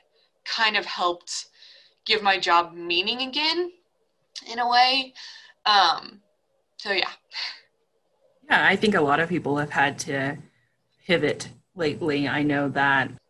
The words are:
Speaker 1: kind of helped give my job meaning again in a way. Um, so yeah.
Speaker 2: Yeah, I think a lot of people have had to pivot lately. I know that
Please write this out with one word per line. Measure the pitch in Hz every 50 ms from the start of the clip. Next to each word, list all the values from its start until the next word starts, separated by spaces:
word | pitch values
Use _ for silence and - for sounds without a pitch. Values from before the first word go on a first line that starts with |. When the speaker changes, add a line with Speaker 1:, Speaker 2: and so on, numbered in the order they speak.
| _ _ _ _ _ _ _ _ -
Speaker 1:
kind | - - - 220 214 214
of | 202 175
helped | - - - 185 175 175 175 - - - - - - _ _ - - - - _ _ _ _ -
give | - 220 208 208
my | 196 190 190
job | 180 185 170 175 170 160 165
meaning | 175 170 175 175 175 190 220 240 247 262 262
again | 254 285 302 320 330 339 359 349 - _ _ _ _ _ _ _ _ _ _ _ - - - -
in | 226 233
a | 240 240
way. | 240 247 254 254 262 269 262 262 - - - - - - - - _ _ - 214
Um, | 208 202 185 165 156 160 - - - - _ _ _ _ _ _ _ _ _ _ _ -
so | - 208 196
yeah. | 180 - - - - _ _ - - - - - - - _ _ _ _ _ _ _ _ _ _ _ _ _ _ _ _ -
Speaker 2:
Yeah, | 269 180 151
I | 165 185
think | 196 - 214 202
a | 180
lot | 151 139 143 151
of | 165 165
people | 180 151 - 139 143 147
have | 147 147
had | - 165 139 143 131 -
to | - 165 139 139 135 139 151 - - - _ _ _ _ _ _ _ _ _ _ _ -
pivot | 175 160 147 139 110 - - - - - _ _ -
lately. | 185 165 151 147 - 175 156 143 143 143 135
I | 123 147 147
know | 147 143 143 143 139
that | 131 143 139 139 139 135 127 135 131 - _ _